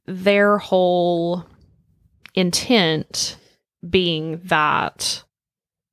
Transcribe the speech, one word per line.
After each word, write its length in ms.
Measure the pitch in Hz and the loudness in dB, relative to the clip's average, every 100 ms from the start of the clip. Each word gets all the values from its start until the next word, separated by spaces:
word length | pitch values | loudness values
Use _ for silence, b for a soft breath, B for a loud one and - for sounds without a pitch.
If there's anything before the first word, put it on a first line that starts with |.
| - | -12
their 500 | 185 190 202 208 208 | -4 2 4 4 2
whole 880 | - 190 180 180 175 175 170 175 170 _ _ _ _ _ _ _ - | 2 2 2 2 0 0 -2 -4 -8 _ _ _ _ _ _ _ -8
intent 1040 | - 180 - - 233 170 156 - - - - b b _ _ 175 | -2 0 0 2 2 2 0 -4 -8 -8 -10 b b _ _ -2
being 540 | 185 180 160 160 160 185 | 0 0 -2 -6 -10 -4
that 800 | 160 151 151 143 - - - - _ _ _ _ _ _ | 0 0 0 -4 -6 -8 -8 -12 _ _ _ _ _ _